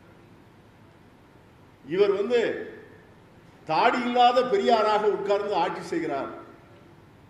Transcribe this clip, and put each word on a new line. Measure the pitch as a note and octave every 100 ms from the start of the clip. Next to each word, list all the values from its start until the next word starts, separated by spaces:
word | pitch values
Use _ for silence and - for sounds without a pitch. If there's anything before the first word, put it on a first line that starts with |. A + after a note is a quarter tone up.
| - - - - - - - - - - - - - - - - - - C3+
"இவர் | F3+ G3+
வந்து | G3 A#3 A#3+ F3+ - - - - - - - - - - - -
தாடி | D#3+ A#3 B3
இல்லாத | A#3+ A#3+ B3 B3+
பெரியாராக | - G3+ A#3+ A3+ G#3+ G#3
உட்கார்ந்து | G#3 F3+ G3 G3+ G#3 F#3
ஆட்சி | F#3 E3
செய்கிறார், | - E3+ D#3 C#3 A#2+ - - - - - - - - - -